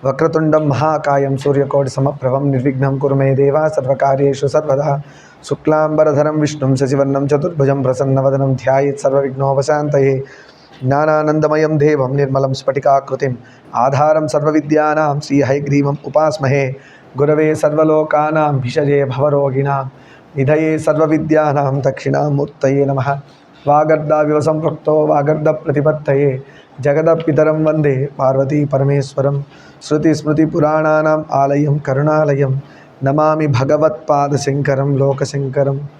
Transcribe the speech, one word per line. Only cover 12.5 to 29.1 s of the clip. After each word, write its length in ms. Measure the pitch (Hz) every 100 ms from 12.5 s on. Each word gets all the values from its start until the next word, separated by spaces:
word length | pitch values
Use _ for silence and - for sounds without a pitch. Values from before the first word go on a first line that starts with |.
स्फटिकाकृतिम् 800 | 135 - 135 143 139 139 135 139 123 - - - 117
आधारं 520 | 123 135 151 156 151
सर्वविद्यानां 920 | 151 147 156 147 151 151 151 156 143
श्रीहयग्रीवम् 840 | - 143 135 143 143 143 143 143 -
उपास्महे। 680 | 143 156 - 135 139 135 135 - - - -
गुरवे 380 | 147 151 156 151
सर्वलोकानां 1040 | 151 151 156 156 151 151 151 156 151 139
भिषजे 460 | 120 151 143 143 135
भवरोगिणां 800 | 127 147 143 139 131 139 139 131 - - - - 143
నిధయే 400 | 135 151 156 156
సర్వవిద్యానాం 1040 | 156 151 160 156 156 156 151 147 143 139 135
దక్షిణామూర్తయే 1000 | 131 139 139 147 139 143 - 135 139 139
నమః. 320 | 139 131 143 - - - - 139
వాగర్ధావివ 720 | 147 156 156 151 156 151 151
సంపృక్తో 680 | 143 156 156 151 - 156 151
వాగర్ధప్రతిపత్తయే 1400 | 151 143 151 156 156 - 143 147 151 151 139 143 131 - - - -
జగదపితరం 840 | 135 143 160 165 160 156 156 156
వందే 460 | 156 156 147 131 143 -
పార్వతీ 460 | 131 135 135 147 143
పరమేశ్వరం. 800 | 143 139 143 139